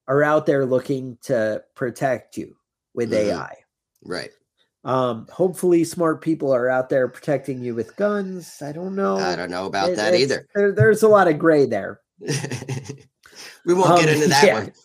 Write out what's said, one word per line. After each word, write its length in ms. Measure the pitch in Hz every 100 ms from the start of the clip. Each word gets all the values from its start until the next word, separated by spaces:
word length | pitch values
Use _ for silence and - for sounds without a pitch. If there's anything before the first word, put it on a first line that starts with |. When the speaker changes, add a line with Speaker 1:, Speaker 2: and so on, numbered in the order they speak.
| -
Speaker 1:
are 160 | 139
out 220 | 147 156 151
there 200 | 139 131
looking 520 | 127 127 135 131 120
to 400 | - 123 107 107 -
protect 640 | - 127 110 135 117 - -
you, 200 | 78 - _ _ _ -
with 160 | 117
Speaker 2:
Mm-hmm. 180 | 113 104 85
Speaker 1:
A 40 |
I. 140 | - - _ _ _ _
Speaker 2:
Right. 280 | - 87 58 _ _ _ _ _
Speaker 1:
Um, 440 | 131 131 127 113 -
hopefully 520 | - 185 165 180 170
smart 380 | 160 - 165 156
people 320 | 156 156 143
are 160 | 127 123
out 200 | 131 127
there 180 | 139 127
protecting 540 | - - 139 143 127
you 100 | 123 117
with 200 | 110 -
guns. 640 | 208 208 190 185 165 -
I 100 | 143
don't 240 | 151 185 190
know. 220 | 196 190
Speaker 2:
I 180 | 180 170
don't 140 | 175
know 160 | 175 95
about 240 | 98 95
Speaker 1:
It, 40 | 92
Speaker 2:
that 160 | 107
Speaker 1:
it's, 100 | 110 135
Speaker 2:
either. 160 | - - 202
Speaker 1:
there, 160 | 202
there's 280 | 196 220 208
a 40 | 214
lot 200 | 208 180
of 100 | 147
gray 260 | 165 151 127
there. 360 | 107 95 98 _ _
Speaker 2:
<laughs> 80 | - 143 139 127 139 135 135 139 _ _ _ - - - 165
We 80 |
won't 260 | 180 180 175
get 100 | 156
Speaker 1:
Um, 60 | 147
Speaker 2:
into 120 | 151
that 140 | 139 147
Speaker 1:
yeah. 80 |
Speaker 2:
one, 200 | 120 98 -